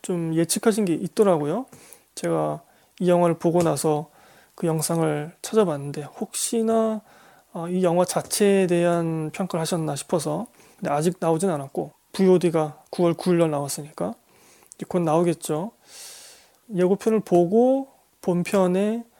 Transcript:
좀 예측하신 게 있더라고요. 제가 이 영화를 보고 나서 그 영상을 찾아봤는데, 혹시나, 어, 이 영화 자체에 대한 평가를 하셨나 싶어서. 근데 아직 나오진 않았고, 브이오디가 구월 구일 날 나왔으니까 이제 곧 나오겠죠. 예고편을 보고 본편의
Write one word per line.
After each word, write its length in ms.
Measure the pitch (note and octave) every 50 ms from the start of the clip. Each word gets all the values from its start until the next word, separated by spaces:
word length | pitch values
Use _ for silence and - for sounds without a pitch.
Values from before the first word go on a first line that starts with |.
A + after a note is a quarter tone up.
| -
좀 320 | - F#3 E3+ E3 E3 D#3+
예측하신 500 | D#3+ E3+ E3 - G#3 - A#3 G#3 A3 G#3+
게 100 | F3 D#3+
있더라고요. 720 | - G3 E3+ - - A3 G3+ F3+ D3+ D3 C#3+ E3 A3+ C4+ - - - - - - - _ _ -
제가 480 | - - E3+ E3 D#3+ D3+ D#3 D3+ D#3+ - _ _ _ _ _ _ -
이 80 | F3+ F3
영화를 300 | F3 F3 F3 E3+ E3 E3
보고 240 | - F3 D#3+ F3 E3
나서 480 | D#3+ D3+ C#3 - D#3+ D3+ D3 D#3+ - _ _ - - - - _ _ _
그 120 | - -
영상을 680 | E3 D#3+ D#3+ D3+ - E3+ E3 D#3+ D#3 D3+ D3 D3 E3 - _ -
찾아봤는데, 600 | - - A3 G#3+ F3 D3+ C#3+ C#3 C#3+ D3 D#3 C#3+
혹시나, 960 | C#3 - - A3 - - - - - - A3+ A3+ A3 A3+ A3+ A3 A3 A3 G#3+ - _ - - - - _ _ _ _ -
어, 160 | F3+ E3 E3+
이 140 | F3+ F#3 F#3
영화 220 | F3 E3 F3+ F3+
자체에 600 | - - D#3+ C#3+ - - - G#3 G3+ G3 G3 F#3+
대한 640 | E3+ F3 E3+ E3+ F3 E3+ E3+ E3+ E3 D#3+ D#3+ D#3 D#3
평가를 300 | - - G3 F3+ - E3
하셨나 360 | D#3+ D#3 F#3+ E3 D#3+ D3+ C#3+
싶어서. 500 | C#3 - - - E3+ D3 E3 D3 E3+ A3+ - _ _ - _ _ -
근데 120 | - -
아직 260 | D3 D3 D#3 F3+ E3+ -
나오진 300 | - E3 E3 D#3+ F3 G3
않았고, 420 | E3 C#3+ C#3 C#3 - F3+ D#3+ D3+ _ _ _ _ -
브이오디가 720 | - F#3+ F#3 F#3 F3+ F3 F3 D#3+ E3 D#3 D3+ D3 - - -
구월 240 | - - F3 E3+ E3
구일 240 | E3 - F#3 F3+ E3+
날 120 | E3+ D#3+
나왔으니까 640 | D3+ C#3+ C#3+ C#3+ - - D3 D3+ - - F3 F#3 A#3 _ _ _ _ _ _ _ _ _ _ - -
이제 100 | - - -
곧 120 | - F3+
나오겠죠. 720 | E3+ D#3+ D3+ E3 F3 F3 D#3+ - - - D#3 D3+ F3 A3+ - _ _ _ - - - - - - - - - - _ _ _ _ _ - A3
예고편을 460 | F3 F3+ F3+ G3 F#3+ - A3+ A3 G#3+
보고 680 | F#3 - F3+ F3 F3 E3+ G3 A3+ B3 B3+ C4 C4+ C4+ - _ _ _ _ _ _
본편의 840 | - - F3 F3 F3 - - G3+ F#3 F3+ F3+ F#3+ G3+ G#3+ A3 A#3 A#3 _ _ _